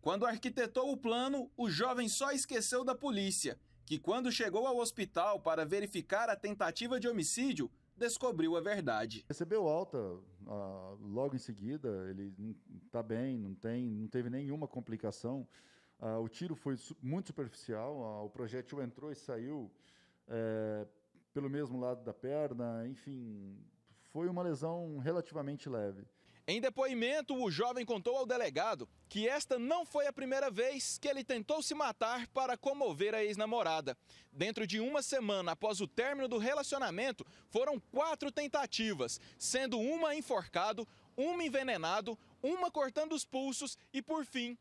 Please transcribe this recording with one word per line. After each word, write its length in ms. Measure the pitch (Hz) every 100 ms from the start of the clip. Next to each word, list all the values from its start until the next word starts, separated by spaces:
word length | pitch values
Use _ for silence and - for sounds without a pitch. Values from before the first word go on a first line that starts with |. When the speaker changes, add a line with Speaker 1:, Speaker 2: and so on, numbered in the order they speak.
Speaker 1:
Quando 240 | - 196 240
arquitetou 640 | 233 254 233 233 247 262
o 60 | 269
plano, 520 | 233 233 262 277 254 -
o 140 | 233
jovem 400 | 156 247 247 233
só 200 | - 277
esqueceu 540 | 277 - 247 220 247
da 100 | 254
polícia, 640 | 254 285 208 196 185 143 - _ - -
que 120 | 151
quando 320 | 165 226 254
chegou 360 | - 220 185 254
ao 100 | 247
hospital 640 | 233 - 202 - 185 202
para 240 | 165 160
verificar 640 | 151 196 202 185 151 196 226
a 80 | 202
tentativa 640 | 208 208 180 160 233 247
de 80 | 233
homicídio, 640 | 226 151 - 269 196 131 - _
descobriu 600 | - 233 233 247 185 160 170
a 40 |
verdade. 640 | 165 208 147 110 110 110 -
Speaker 2:
Recebeu 400 | 143 165 214 175
alta, 300 | 156 185 139 101 90 95 92 101
ah, 480 | 104 98 95 92 101
logo 380 | 104 104 139 131
em 20 |
seguida, 500 | - 104 101 147 135 101 92
ele 260 | 95 101 95
n-, 200 | 107 107 - 98 -
tá 100 | 117
bem, 380 | 113 113 131 127
não 160 | 98
tem, 320 | 95 113 117 123
não 220 | 107 110
teve 200 | 127 120
nenhuma 380 | 127 143 147 147
complicação. 800 | - 117 113 110 - 117 135 127 - - - _ _
Ah, 180 | 117 110
o 100 | 113
tiro 280 | - 175 156
foi 200 | 147 131
su-, 200 | - 160
muito 280 | 127 165 185
superficial, 720 | 160 127 - - 110 120 147
ah, 200 | 113 107
o 60 | 104
projétil 520 | - 117 127 123 143
entrou 300 | 131 - 151
e 20 |
saiu, 560 | 143 - 120 123 147 104 _ _ - _ _ -
eh, 600 | 113 113 110 110 107 104 _ _ _ _
pelo 180 | - 139
mesmo 280 | 139 143 127
lado 240 | 123 123
da 120 | 117
perna, 680 | 101 131 143 147 123 120 113 117
enfim, 680 | 131 - 135 117 104 98 98 104 _ _ - -
foi 160 | 151 170
uma 160 | 180
lesão 560 | 180 147 160 170 170 147
relativamente 680 | 131 170 165 156 139 143 -
leve. 360 | 123 104 95 - _ _ -
Speaker 1:
Em 160 | - 202
depoimento, 760 | 254 247 269 247 233 302 269 262
o 120 | 233
jovem 340 | 151 233 254 233
contou 300 | 226 185 254
ao 100 | 247
delegado 640 | 247 220 139 202 180 117 - -
que 200 | 202 220
esta 320 | 285 - 254
não 260 | 240 339 320
foi 220 | 294 285
a 40 |
primeira 380 | 277 262 269 269
vez 480 | 196 247 277 - -
que 80 | 294
ele 160 | 269
tentou 400 | 247 247 202 302
se 100 | -
matar 540 | 302 277 214 220 247 240
para 300 | - 262 247
comover 580 | 277 285 262 147 202
a 80 | 220
ex-namorada. 760 | 208 202 214 233 180 160 139 123 _ - -
Dentro 340 | 139 185 226 214
de 140 | 208
uma 220 | 233 294
semana 500 | - 269 214 196 175
após 280 | 160 214 196
o 60 | 190
término 400 | - 247 285 262
do 120 | 233
relacionamento, 840 | 220 294 277 277 247 170 262 240 - - -
foram 300 | 214 269 277 -
quatro 400 | 247 311 311 285
tentativas, 880 | 285 294 294 269 - 226 175 120 - - -
sendo 400 | - 254 269 233
uma 380 | 226 330 320 294
enforcado, 720 | - 233 170 170 196 214 226 - - -
uma 280 | 294 349
envenenado, 760 | 320 262 262 208 160 196 214 226 - -
uma 300 | 262 359 359
cortando 400 | 302 269 247 311
os 120 | 311
pulsos 540 | - 262 269 254 277 - -
e, 100 | 262
por 220 | 240 320
fim 340 | 269 254 240 240